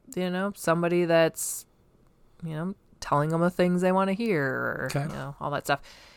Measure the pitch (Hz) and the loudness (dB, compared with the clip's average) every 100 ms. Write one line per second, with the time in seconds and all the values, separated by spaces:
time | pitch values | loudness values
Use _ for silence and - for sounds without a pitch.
0 | - 180 180 180 202 - - 165 170 175 | -10 -6 -4 -2 -4 -4 0 0 2 2
1 | 170 165 160 - - - - _ _ _ | 4 4 4 0 -8 -8 -14 _ _ _
2 | _ _ _ - 160 156 180 - _ - | _ _ _ -14 -10 -6 -6 -8 _ -12
3 | - 147 151 165 175 180 180 180 185 185 | 0 2 2 2 2 4 2 4 2 2
4 | 196 190 233 165 135 127 120 - 131 139 | 2 0 0 0 0 -2 -4 -4 -4 -4
5 | 151 139 135 143 151 143 - 143 - - | -4 -8 -10 -8 -6 -4 -2 -2 -4 -20
6 | - | -20